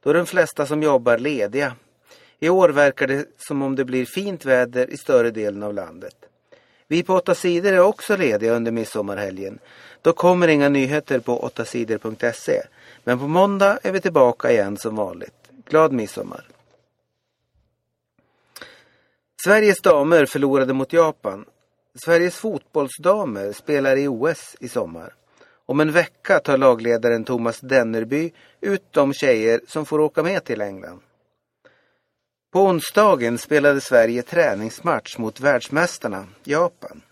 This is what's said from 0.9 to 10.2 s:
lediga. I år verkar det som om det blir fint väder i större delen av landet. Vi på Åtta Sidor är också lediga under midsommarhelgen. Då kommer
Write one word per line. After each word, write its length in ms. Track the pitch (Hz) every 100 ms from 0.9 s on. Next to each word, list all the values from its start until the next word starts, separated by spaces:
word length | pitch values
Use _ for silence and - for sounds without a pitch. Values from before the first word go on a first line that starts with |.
| 135 120 117
lediga. 580 | 135 143 101 123 143 120 _ _ _ - _ _
I 100 | 160
år 200 | 185 180
verkar 380 | 143 143 - 135
det 200 | 139 147 _
som 240 | - 143
om 140 | 139 135
det 80 |
blir 220 | 127 127 123
fint 380 | - 202 180
väder 460 | 135 127 123 123 127
i 60 | 139
större 340 | - 131 117
delen 320 | 110 104 101
av 120 | 104
landet. 400 | 101 90 85 - _ _ _ _ _ _ _ _
Vi 140 | 160
på 120 | 175
Åtta 200 | 185 -
Sidor 380 | 170 180 170 196
är 80 | 190
också 360 | 185 214 - 202
lediga 360 | 156 104 113
under 200 | 117 117
midsommarhelgen. 840 | 117 113 110 101 98 101 95 98 95 _ - - -
Då 100 | -
kommer 360 | 165